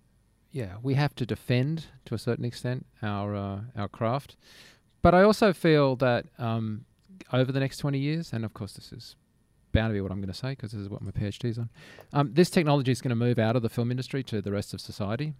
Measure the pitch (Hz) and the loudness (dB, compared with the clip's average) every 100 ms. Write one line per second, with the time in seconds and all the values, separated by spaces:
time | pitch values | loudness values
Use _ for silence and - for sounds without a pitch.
0 | _ _ _ _ _ 139 101 101 131 135 | _ _ _ _ _ -10 -8 -6 -2 0
1 | 147 - 120 107 - 123 135 160 - - | 0 -2 -4 -4 0 0 0 -4 -8 -20
2 | - 113 - 117 120 - 123 127 - _ | -8 -6 -2 -2 -4 -6 -6 -6 -10 _
3 | 107 101 101 104 98 98 117 107 101 - | -6 -4 -4 -4 -4 -6 -8 -8 -8 -4
4 | 113 135 - - _ - - _ _ _ | -2 -2 -6 -20 _ -20 -20 _ _ _
5 | 175 180 208 208 214 165 170 151 139 127 | 6 8 8 6 4 4 4 6 4 4
6 | 131 117 - - 120 113 110 107 - _ | 2 2 -2 -6 -4 -2 -4 -6 -12 _
7 | _ 185 - 127 131 135 135 - 147 139 | _ -20 -2 2 2 0 -2 -2 -2 0
8 | 139 160 165 113 110 - 98 - - 120 | -2 -2 -4 -6 -6 -8 -12 -12 -18 -18
9 | - - _ _ _ _ _ 110 113 104 | -18 -20 _ _ _ _ _ 2 2 -2
10 | 95 95 98 - 131 139 107 107 98 - | -2 -4 -6 -8 -8 -8 -10 -10 -10 -10
11 | 98 - 104 - 123 113 117 - - - | -8 -4 -4 -4 -6 -4 -8 -12 -20 -20
12 | - 143 143 143 180 - 151 143 127 123 | -4 0 2 4 4 4 4 4 2 0
13 | 131 117 120 120 110 123 113 - 117 127 | 0 0 2 4 2 2 0 -2 -2 -2
14 | 127 139 127 110 98 101 - 98 - - | -4 -6 -4 -4 -2 -4 -4 -10 -12 -6
15 | 101 117 156 | -4 -4 -6